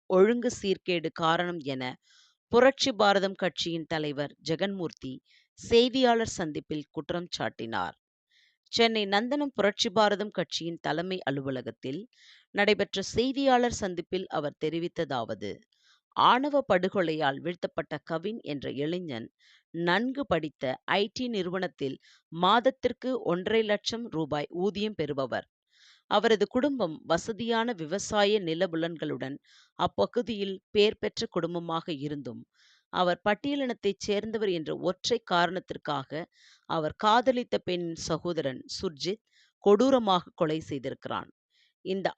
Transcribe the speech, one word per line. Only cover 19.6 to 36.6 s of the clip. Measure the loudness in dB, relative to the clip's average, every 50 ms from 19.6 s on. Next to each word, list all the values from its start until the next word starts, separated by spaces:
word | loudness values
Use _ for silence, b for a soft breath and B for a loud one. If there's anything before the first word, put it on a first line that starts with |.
| b _ -6
நன்கு | -2 0 2 2 2 2 0 -2 -4 -2
படித்த | 0 0 0 0 -4 -6 _ -4 -4 -4 -4 _
ஐ | -2 0 0 0 -2
டி | -4 -6 -6 -4
நிறுவனத்தில் | -2 -4 -4 -2 -2 -4 -4 -4 -4 -4 -6 -6 -6 b b b b b b _
மாதத்திற்கு | -4 0 4 4 4 4 4 2 0 0 -2 -4 -4 -4 -4 -4 -4 -2
ஒன்றரை | 0 0 0 0 0 2 2 2
லட்சம் | 2 2 0 -2 -2 -4 -6 -6 -8 -6
ரூபாய் | -4 -4 -2 -2 -2 -2 -4 -4
ஊதியம் | -4 -2 0 0 0 0 -2 -2 -2 -4
பெறுபவர். | -4 -2 -2 -2 -2 -2 -4 -6 -6 _ _ _ _ b b b b b b b b _
அவரது | 2 2 4 4 4 4 2
குடும்பம் | 0 2 2 2 2 2 0 -2 -2 -2 -6 -2
வசதியான | 0 0 0 0 -4 -6 -6 -4 -2 0 0 0 -2
விவசாய | -4 -6 -6 -4 -4 -4 -4 -2 2 2 4 4 4 2
நிலபுலன்களுடன் | 2 0 0 0 0 0 0 -2 -2 -2 -4 -4 -4 -4 -4 -4 -6 -8 -8 -10 b b b b b b b -2
அப்பகுதியில் | -2 -2 0 0 -2 0 0 -2 -4 -2 -4 -4 -4 -6 -6 -8 -12 _
பேர் | 4 4 4 4 4 0
பெற்ற | -4 -6 -4 -6 -8 -4
குடும்பமாக | -2 -2 -2 -2 -2 -4 -4 -2 -4 -4 -4 -4
இருந்தும், | -6 -6 -6 -6 -6 -8 -8 -10 -12 -12 -14 -18 b b b b b b b _
அவர் | 0 2 2 2 2 2 0
பட்டியலினத்தைச் | 0 0 0 -2 -2 -2 -2 -2 -2 -4 -2 -2 -2 -2 -2 -2
சேர்ந்தவர் | -2 0 0 -2 -4 -4 -2 0 0 0 -2
என்ற | -2 -4 -6
ஒற்றை | -2 -2 -2 -2 -2 -2 -2 -2 -2 0
காரணத்திற்காக | 0 2 2 2 2 0 -4 -8 -8 -12 -10 -6 -4 -4 -4 -4 -6 -8 -8 -8 b b b b b b b